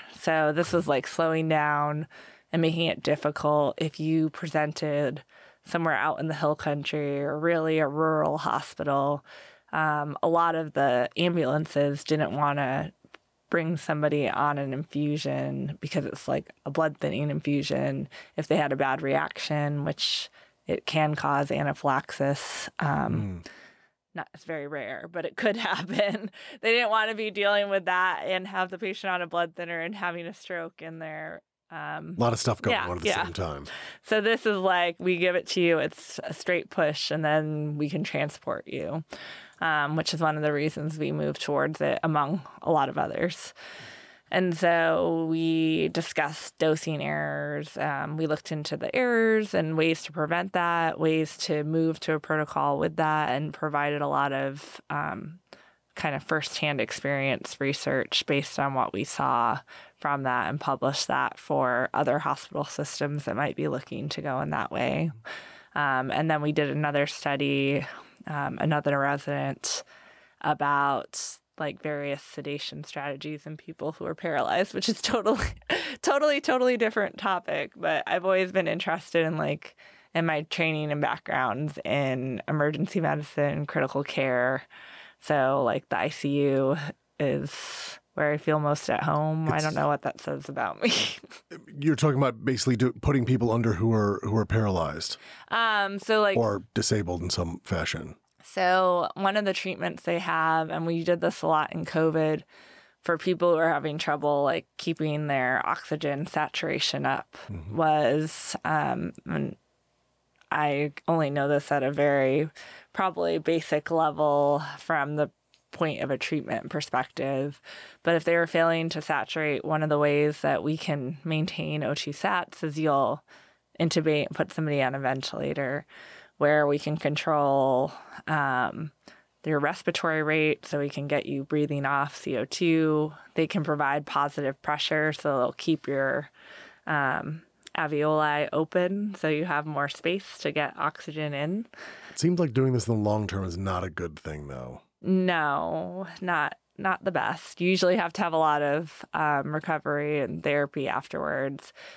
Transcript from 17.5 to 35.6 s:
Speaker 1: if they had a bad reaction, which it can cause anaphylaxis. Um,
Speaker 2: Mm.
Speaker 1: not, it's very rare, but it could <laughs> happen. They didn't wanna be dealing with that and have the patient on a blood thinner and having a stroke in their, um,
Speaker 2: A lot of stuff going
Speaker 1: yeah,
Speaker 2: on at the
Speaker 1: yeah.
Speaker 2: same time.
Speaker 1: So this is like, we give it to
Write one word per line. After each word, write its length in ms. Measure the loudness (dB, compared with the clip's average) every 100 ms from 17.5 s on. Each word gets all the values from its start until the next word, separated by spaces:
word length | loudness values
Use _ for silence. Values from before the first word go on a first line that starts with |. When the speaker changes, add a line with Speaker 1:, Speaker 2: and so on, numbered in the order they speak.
| -2 0 0 0 -2 -6 -12 -12 -8
Speaker 1:
if 100 | 0
they 100 | 2
had 140 | 2
a 40 | 0
bad 240 | 0 0
reaction, 840 | 0 0 -2 -6 -4 0 0 -2 -2
which 440 | -2 -2 -2 -6 -14 -20 _ -4
it 180 | -4 0
can 300 | 2 2 2
cause 360 | 0 0 0
anaphylaxis. 1160 | 0 -2 -2 0 0 -2 -2 0 0 -4 -8 -8 -4
Um, 640 | -2 0 0 -2 -2 -6
Speaker 2:
Mm. 20 | -12 -20 -20 _ _ _ _ -12
Speaker 1:
not, 140 | -12
it's 120 | -14 -10
very 220 | -8 -8
rare, 400 | -8 -8 -10 -10
but 140 | -6 -6
it 100 | -2
could 220 | 0 0
<laughs> 0 |
happen. 720 | -2 -2 -2 0 0 0 -8 -14 -20 -4
They 100 | 2
didn't 180 | 2 4
wanna 260 | 2 0 -2
be 160 | -4
dealing 380 | 0 4 4 4
with 160 | 0 2
that 380 | 2 2 0 -2
and 220 | -2 -2
have 220 | -4 -4
the 80 | -4
patient 320 | -6 -4 -2
on 100 | -2
a 60 | -2
blood 280 | -2 -2 -4
thinner 260 | -8 -6
and 120 | -6
having 320 | -6 -6 -6 -10
a 80 |
stroke 480 | -14 -10 -8 -8 -12
in 180 | -14 -12
their, 420 | -12 -10 -12 -14 _ _ _
um, 460 | -12 -8 -8 -8 -2
Speaker 2:
A 40 |
lot 120 | 0
of 60 | 0
stuff 220 | -2 0
going 140 | 0 0
Speaker 1:
yeah, 120 | 0
Speaker 2:
on 100 | -2
at 60 |
the 60 | 0
Speaker 1:
yeah. 140 | 0 -2
Speaker 2:
same 80 |
time. 320 | -4 -6 -6 -10 -14 -14 -14
Speaker 1:
So 180 | 0 2
this 240 | 4 2 2
is 120 | 2
like, 380 | 4 4 2 0
we 180 | 0 2
give 180 | 2 2
it 120 | 0
to 120 | 2